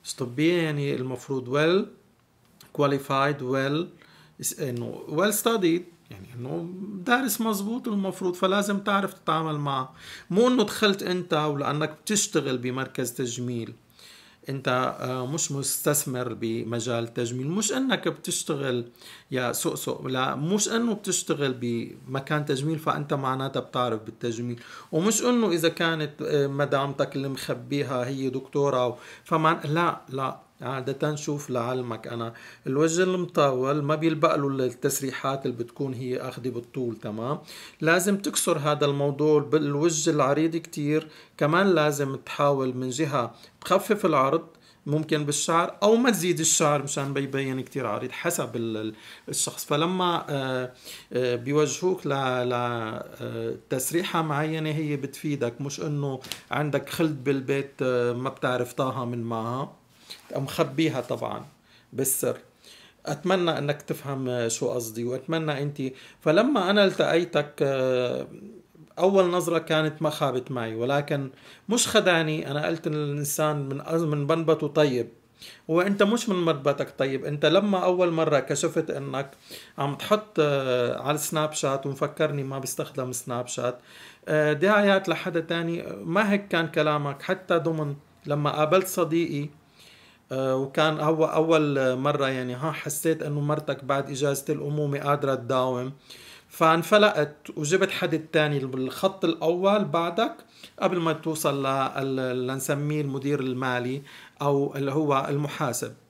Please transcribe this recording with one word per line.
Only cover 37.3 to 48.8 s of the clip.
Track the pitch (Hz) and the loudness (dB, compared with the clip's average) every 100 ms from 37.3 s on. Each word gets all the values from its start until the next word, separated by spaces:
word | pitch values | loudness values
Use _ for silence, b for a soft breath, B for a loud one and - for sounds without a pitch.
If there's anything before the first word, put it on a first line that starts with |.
| 151 B B B B | -4 B B B B
لازم | 156 175 180 196 | 2 4 4 0
تكسر | - - - 160 | 0 -2 0 0
هذا | 147 143 143 | 0 2 2
الموضوع | 143 143 135 151 151 | 2 0 2 4 4
بالوجه | 123 156 143 143 170 156 160 | 4 0 2 2 2 2 2
العريض | 147 135 147 160 160 | 4 4 4 2 0
كتير، | - - 147 156 156 B B - | -6 -4 0 0 -2 B B 0
كمان | 147 170 196 | 4 6 6
لازم | 165 151 143 139 131 | 6 4 2 -2 -4
تحاول | - - 143 139 131 123 | -8 2 2 4 0 -2
من | 127 | -4
جهة | 123 151 139 117 B B B | -2 0 0 -2 B B B
تخفف | - 185 - 208 185 | 0 2 2 0 4
العرض | 147 135 165 - - b b 143 | 4 4 2 -2 -20 b b -2
ممكن | 151 151 151 | -2 0 0
بالشعر | 147 147 - 165 180 - | 0 -2 2 2 2 2
أو | 202 226 | 4 6
ما | 254 | 4
تزيد | 190 180 156 | 2 0 2
الشعر | 160 - 156 147 | 2 4 4 2
مشان | 139 - 139 | 0 -4 -2
بيبين | 139 139 135 135 131 | -2 -2 -2 -2 -4
كتير | 127 139 120 | -6 -6 -4
عريض | 113 127 | -4 -6
حسب | - 175 - 123 120 | -4 -4 -2 -4 -4
ال-، | 113 | -4
ال-، | 110 | -4